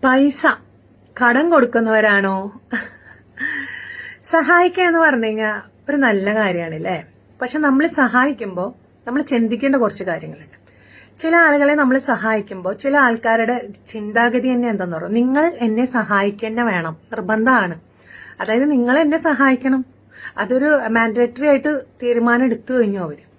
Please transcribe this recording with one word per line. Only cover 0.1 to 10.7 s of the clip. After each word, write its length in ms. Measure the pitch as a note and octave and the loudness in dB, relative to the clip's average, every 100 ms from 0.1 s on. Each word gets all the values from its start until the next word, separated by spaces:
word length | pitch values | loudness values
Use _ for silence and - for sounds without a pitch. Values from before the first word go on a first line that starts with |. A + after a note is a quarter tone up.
| C4 C#4+ C4+ D#4+ A3+ - _ _ _ _ - | 4 2 2 0 0 -8 _ _ _ _ 0
കടം 260 | B3 A#3+ E4 | 2 2 4
കൊടുക്കുന്നവരാണോ? 1080 | E4 A#3+ A#3+ A3+ A3 G#3+ G3+ G3 F#3+ G3 - _ A3+ - - - - _ - - - - - - - - - | 4 4 2 2 2 2 2 0 -4 -6 -14 _ -10 -10 -18 -20 -20 _ -10 -8 -8 -12 -14 -18 -18 -18 -16
സഹായിക്കുക 580 | - E4 C#4 F4 F4+ F4+ | -2 -2 2 4 4 2
എന്ന് 160 | F4+ E4 | 0 4
പറഞ്ഞു 280 | D#4+ C4 A3+ | 2 2 -2
കഴിഞ്ഞാ 360 | G#3+ A3 G#3 - _ - | -2 -4 -4 -12 _ -4
ഒരു 60 | D4 | 0
നല്ല 380 | C4 G3+ F#3+ | 2 2 0
കാര്യമാണ് 400 | G#3+ G#3 F3 E3 | 0 0 -2 -6
ല്ലേ? 320 | D#3+ F3+ F3 C3+ _ _ _ | -8 -6 -8 -10 _ _ _
പക്ഷെ 160 | B3 D4+ | -6 -2
നമ്മൾ 280 | D4+ C4+ D#4+ | 0 2 2
സഹായിക്കുമ്പോ 920 | - B3+ B3 C4+ C#4 G#3+ F3+ G3 - _ _ - | 2 0 2 0 -2 -8 -6 -6 -8 _ _ -6
നമ്മൾ 160 | B3+ | -4
ചിന്തിക്കേണ്ട 540 | D4 A#3+ A3+ A3+ C4+ C4+ | -2 0 0 0 0 2
കുറച്ച് 280 | A3 - | 0 -2
കാര്യങ്ങളുണ്ട്. 600 | F3 D#3 D#3+ - - - _ | -6 -6 -8 -16 -20 -20 _